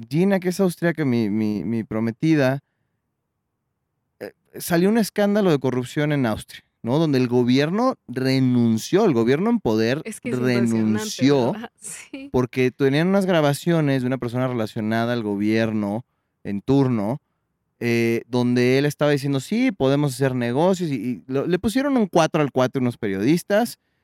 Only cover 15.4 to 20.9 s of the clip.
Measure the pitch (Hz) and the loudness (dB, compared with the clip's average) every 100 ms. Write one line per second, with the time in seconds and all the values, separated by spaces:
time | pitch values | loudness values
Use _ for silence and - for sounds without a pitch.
15.4 | 104 110 113 110 101 107 - _ _ _ | 0 2 0 -2 -4 -6 -8 _ _ _
16.4 | - 101 - 139 131 117 101 143 - _ | -8 -8 0 2 2 0 -2 -6 -10 _
17.4 | _ _ _ _ 120 117 117 117 - 123 | _ _ _ _ -2 0 2 0 -2 -2
18.4 | 123 123 123 131 147 - 147 147 143 139 | 0 2 2 2 0 0 0 0 0 -4
19.4 | - 220 262 196 135 143 147 123 139 127 | -2 -2 -2 0 0 2 0 0 -2 -2
20.4 | 120 123 175 185 175 | -2 0 0 0 -2